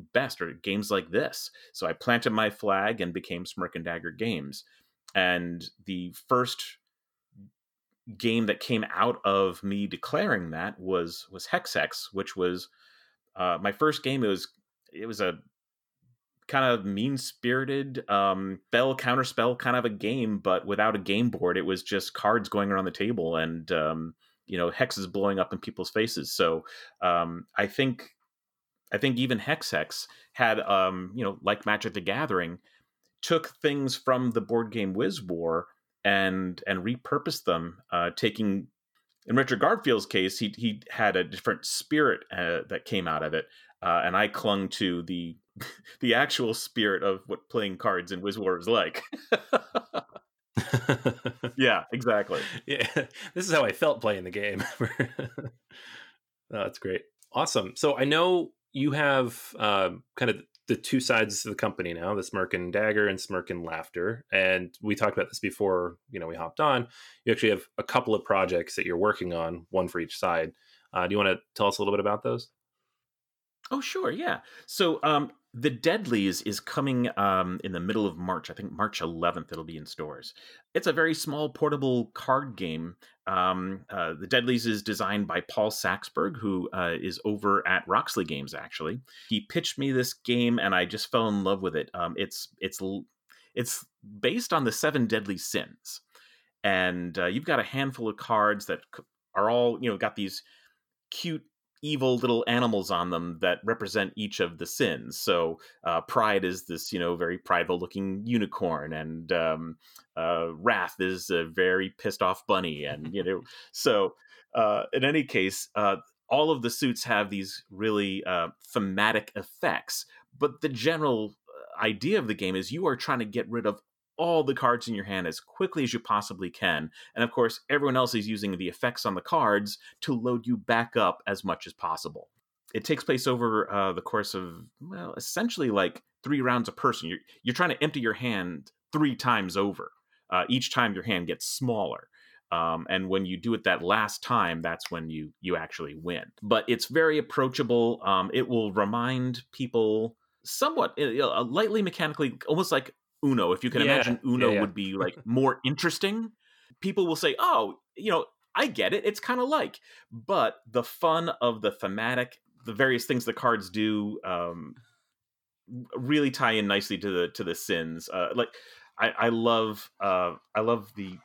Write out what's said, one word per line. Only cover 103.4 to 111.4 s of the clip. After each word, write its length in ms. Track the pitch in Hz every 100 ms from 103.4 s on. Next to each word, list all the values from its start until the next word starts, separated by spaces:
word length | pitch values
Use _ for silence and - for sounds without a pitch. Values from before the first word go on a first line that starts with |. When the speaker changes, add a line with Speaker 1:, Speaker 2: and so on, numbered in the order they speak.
Speaker 1:
that 180 | 90 87
represent 480 | 104 113 101 110 98 -
each 240 | 104 -
of 180 | 92 82
the 80 | 85
sins. 540 | - 117 69 57 -
So, 400 | - 87 82 80 - _
uh, 180 | 85 82
pride 420 | - 127 107 98
is 220 | 92 92 -
this, 260 | 82 -
you 80 | 92
know, 160 | 87 87
very 220 | 85 90
prideful 400 | - 90 87 87
looking 460 | 87 98 98 95 110
unicorn, 680 | 120 101 - 90 78 76
and, 380 | 78 78 80 82
um, 460 | 90 82 80 82 80 _ - _ -
uh, 320 | 82 85 82
wrath 420 | 80 107 104 90 -
is 300 | 92 92 -
a 160 | 87